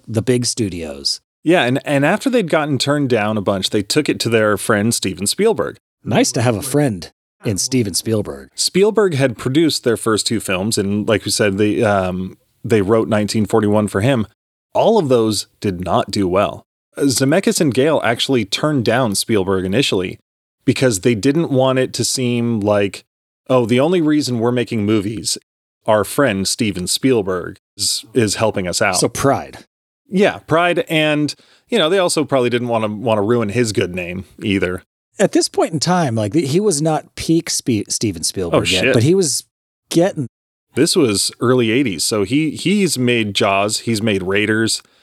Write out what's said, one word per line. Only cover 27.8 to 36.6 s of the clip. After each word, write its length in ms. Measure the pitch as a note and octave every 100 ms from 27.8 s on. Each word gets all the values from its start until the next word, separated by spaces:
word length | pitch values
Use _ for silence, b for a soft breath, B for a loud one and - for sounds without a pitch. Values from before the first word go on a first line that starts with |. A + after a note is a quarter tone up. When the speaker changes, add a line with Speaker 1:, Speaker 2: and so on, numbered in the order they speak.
| G2+ - -
Speaker 2:
is 220 | B2+ G#2+
helping 340 | - A2 G2+ F2+
us 140 | E2+
out." 140 | G#2 F2+
Speaker 1:
So 120 | -
pride. 560 | - C#3 A2+ C#2+ - - _ _ _ _
Speaker 2:
Yeah, 260 | F#3 F#3+ E2+
pride, 420 | - D#3 F3 F3 -
and, 440 | D#3+ D3+ D3+ D3 - b b _
you 100 | A#3
know, 100 | D#3
they 100 | G3
also 260 | F3 -
probably 260 | C3+ C#3 B2
didn't 160 | A#2+ B2
wanna, 220 | A#2 A2
wanna 340 | G#2 A#2 G#2+
ruin 280 | G2+ A#2+ G#2+
his 220 | A2 A#2
good 220 | G#2 F#2
name 300 | F2+ F2 F2+ - -
either. 400 | A2 F#2+ F2+ F#2 - _ _ -
Speaker 1:
At 100 | G3
this 180 | D#4+ E4+
point 240 | - C#4+
in 60 | D#3+
time, 380 | E3 F3+ D3+ A2+
like, 180 | G#2
he 240 | D3+ C3+
was 240 | E3